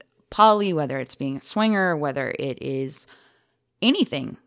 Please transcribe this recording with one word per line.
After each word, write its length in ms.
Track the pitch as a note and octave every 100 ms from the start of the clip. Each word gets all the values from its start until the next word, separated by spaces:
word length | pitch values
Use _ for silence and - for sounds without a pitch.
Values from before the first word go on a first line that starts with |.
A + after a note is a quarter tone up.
| - _ -
poly, 420 | - A3 G#3+ G3+
whether 240 | D#3+ C#3 C3+
it's 160 | B2+
being 240 | - C#3 C3+
a 40 |
swinger, 540 | - G#3 A3 G#3 F#3 D#3+
whether 380 | D3 C#3 C3 -
it 180 | C#3 B2
is 440 | C3+ C3+ C3+ - - - _ _ _ _ _ -
anything 540 | A3+ F#4+ - C#3+ B2+ -